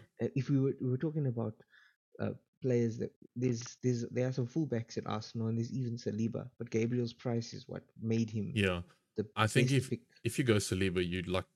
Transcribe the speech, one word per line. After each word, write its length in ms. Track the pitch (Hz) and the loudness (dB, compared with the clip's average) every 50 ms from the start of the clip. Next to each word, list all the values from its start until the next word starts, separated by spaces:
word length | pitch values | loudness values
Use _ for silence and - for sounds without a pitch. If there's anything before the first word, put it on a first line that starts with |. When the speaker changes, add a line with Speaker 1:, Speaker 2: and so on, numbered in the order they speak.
| - _ _ - | -10 _ _ -4
Speaker 1:
Uh, 100 | 117 117 - | -4 -2 -2
if 140 | 139 123 - | -2 0 2
we 100 | 143 135 | 2 2
were, 140 | 135 135 - - | 2 0 0 -2
we 80 | - 127 | -2 -2
were 80 | 127 | 0
talking 300 | 131 165 156 151 160 143 | 0 -2 -2 -2 0 -2
about, 340 | 131 117 117 113 107 107 - - _ - - - - _ _ _ _ - - | -2 -2 -2 -4 -4 -6 -10 -16 _ -20 -20 -20 -20 _ _ _ _ -8 -4
uh, 140 | 107 104 - - _ _ _ - | -4 -4 -4 -6 _ _ _ -4
players 360 | - 131 123 120 120 113 110 | 0 2 2 4 2 2 0
that 160 | 117 - - _ - - - - | -2 -6 -6 _ -12 -20 -12 -6
there's, 420 | 123 127 127 120 113 123 - - - - | 0 0 0 0 0 -4 -10 -8 -2 0
there's, 180 | 127 123 117 120 - | 2 2 2 0 -2
there 180 | - 123 123 | -2 -2 0
are 40 | 131 | 0
some 160 | 127 135 120 | 0 -2 -2
fullbacks 500 | 117 - 160 156 127 120 113 117 - - | -2 0 -2 0 0 0 -2 -2 -4 -8
at 80 | - 113 | -8 -4
Arsenal, 420 | - 107 107 107 - - 117 113 | -4 -4 -4 -4 -6 -4 -2 -2
and 100 | 113 113 | 0 0
there's 140 | 117 117 - | 0 -2 -2
even 260 | - 135 127 117 117 | -2 -2 -2 -2 -4
Saliba, 520 | 120 - 110 104 107 113 107 - 101 98 - - | -4 -4 -4 -2 0 0 0 -2 -4 -8 -8 -10
but 140 | - 117 - | -12 -8 -2
Gabriel's 420 | - 110 117 117 123 123 120 117 - | 0 0 2 2 2 0 0 -2 -4
price 400 | - - 127 117 117 110 - 113 | -6 -4 -2 -2 -2 -2 -4 -10
is 140 | 101 - | -14 -12
what 160 | - 92 - - _ _ - | -10 -12 -12 -12 _ _ -6
made 300 | 113 113 110 113 117 107 | -2 2 2 2 2 2
him 200 | 110 110 101 107 - | 0 -4 -2 0 2
Speaker 2:
Yeah. 260 | 107 98 92 90 87 87 - - _ _ _ - | 2 4 4 2 0 -4 -8 -16 _ _ _ -6
Speaker 1:
the 120 | - 101 - - | -6 -6 -2 0
Speaker 2:
I 100 | 104 110 | 2 2
think 220 | 107 - 139 139 131 | 4 4 4 4 6
Speaker 1:
best 80 | 139 131 - | 4 2 2
Speaker 2:
if, 60 | - | 0
Speaker 1:
pick. 100 | 120 - - _ _ _ - | -4 -6 -8 _ _ _ -6
Speaker 2:
if 160 | 117 - - | -4 -2 2
you 40 | 135 | 4
go 120 | 120 107 | 6 6
Saliba, 520 | 104 - - 101 92 98 95 85 92 90 | 4 4 2 0 2 2 2 2 0 0
you'd, 200 | 87 87 92 85 | 0 -2 -4 -2
like, 180 | 90 90 92 - _ - | 0 -2 -2 -2 _ -4